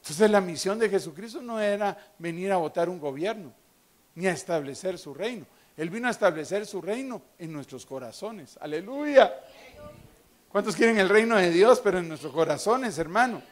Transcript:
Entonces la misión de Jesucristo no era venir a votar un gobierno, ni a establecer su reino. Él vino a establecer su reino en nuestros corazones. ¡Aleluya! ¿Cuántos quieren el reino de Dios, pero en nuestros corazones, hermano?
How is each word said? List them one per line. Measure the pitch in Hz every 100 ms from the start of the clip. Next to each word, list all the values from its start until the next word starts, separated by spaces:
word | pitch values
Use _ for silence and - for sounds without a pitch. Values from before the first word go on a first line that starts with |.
| -
Entonces | 147 214
la | 208
misión | 185 151 185 220
de | 220
Jesucristo | 190 156 147 226 277
no | 240 220
era | 208 202 208 - - _
venir | 170 170 190
a | 185
votar | 156 175 170
un | 180
gobierno, | 143 135 185 220 147 _ _ _ _ _ _
ni | 165 190
a |
establecer | 175 - 165 139 131 185 175
su | 151
reino. | 135 214 233 131 _ _ -
Él | 165
vino | 214 247
a |
establecer | 220 196 160 147 196 208
su | 190
reino | 170 226 269 220 _ _
en | 165
nuestros | 151 127 131
corazones. | - 131 123 - 208 214 135 -
¡Aleluya! | 151 156 196 277 294 269 202 - - - - - 196 - - _ _ _ _
¿Cuántos | 196 208 160
quieren | 233 220
el | 185
reino | 208 226 220
de | 175
Dios, | 170 220 226
pero | 202 185
en | 165
nuestros | 151 147
corazones, | 143 156 143 202 247 247 151
hermano? | 156 202 254 180 -